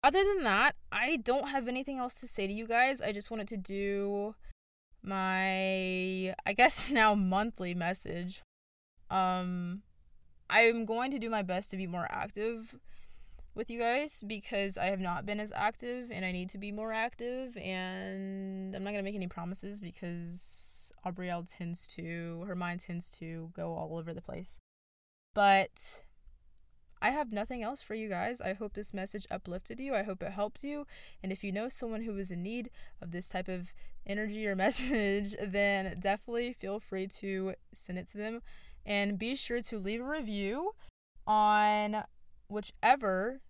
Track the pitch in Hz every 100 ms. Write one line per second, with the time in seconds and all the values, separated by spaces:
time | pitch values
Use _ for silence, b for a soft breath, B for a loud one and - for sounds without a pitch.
0 | 262 330 392 392 247 196 269 - - 202
1 | 247 311 220 262 277 277 240 254 277 269
2 | 254 - 247 - 196 208 226 233 262 269
3 | - 202 208 226 202 220 185 196 202 202
4 | 202 202 208 214 b - _ _ _ -
5 | 196 196 190 185 190 190 190 190 185 185
6 | 185 185 185 - - 202 254 - - 269
7 | 214 208 190 185 226 - 180 175 170 190
8 | - 170 180 190 - _ _ _ _ _
9 | - 190 185 185 180 180 175 185 - -
10 | - - - - - 196 226 233 220 226
11 | 254 269 226 220 185 185 202 190 185 175
12 | - - 208 202 220 233 226 247 b b
13 | b b b b b - 233 233 233 247
14 | 302 - 208 214 - 208 196 190 180 196
15 | 185 175 196 208 208 - 208 226 240 247
16 | 240 214 185 180 180 196 202 208 220 220
17 | 233 - 240 254 262 233 - 185 185 185
18 | 190 190 190 190 190 190 190 190 196 208
19 | 196 208 180 - 170 196 196 208 180 -
20 | 175 175 170 175 - - - - - -
21 | 185 180 180 175 175 - 170 170 - -
22 | 165 170 170 165 190 180 175 175 - 170
23 | - - 165 165 165 170 170 165 160 165
24 | 165 175 - 175 185 - _ _ _ _
25 | _ _ _ - 202 196 190 - - -
26 | - - - - - - - - _ -
27 | 208 277 269 208 226 247 220 277 - 220
28 | 220 180 202 247 - 202 214 - 208 196
29 | 190 - - 185 - 180 - 240 269 233
30 | 208 190 175 190 208 - 277 294 285 B
31 | B B 190 190 202 196 240 - 233 220
32 | 226 196 190 175 185 233 240 B B B
33 | 175 175 - 185 185 185 180 - b b
34 | - 202 214 208 214 190 196 - 254 240
35 | 202 202 202 208 202 196 202 196 190 175
36 | 196 208 - 233 240 247 190 202 - 190
37 | 190 - 196 190 190 - - - - 180
38 | 175 208 214 233 B B B B - 202
39 | 202 202 226 269 - 240 226 220 190 226
40 | 254 311 226 202 196 247 359 - b _
41 | _ - - 214 214 208 208 208 208 214
42 | - - - - - 208 208 - 220 277
43 | 220 185 214 269